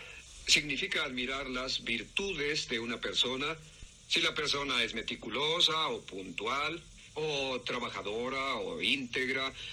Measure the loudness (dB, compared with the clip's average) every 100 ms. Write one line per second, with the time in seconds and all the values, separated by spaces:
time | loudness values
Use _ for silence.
0 | -14 -14 -16 -6 4 6 6 0 0 0
1 | 0 0 -2 -2 -2 -2 -2 -2 0 -2
2 | -2 -4 -2 0 0 0 0 -2 -2 -4
3 | 0 2 2 2 -2 -4 -10 -16 -18 -16
4 | 0 4 4 4 2 2 2 2 2 0
5 | -4 -6 -4 0 2 6 6 6 2 -2
6 | -6 -8 -8 -4 0 0 0 -4 -10 -18
7 | -10 -4 0 0 0 -2 -2 -2 -2 -2
8 | -2 0 0 0 0 0 -2 0 2 2
9 | 2 0 0 0 -2 -4 -10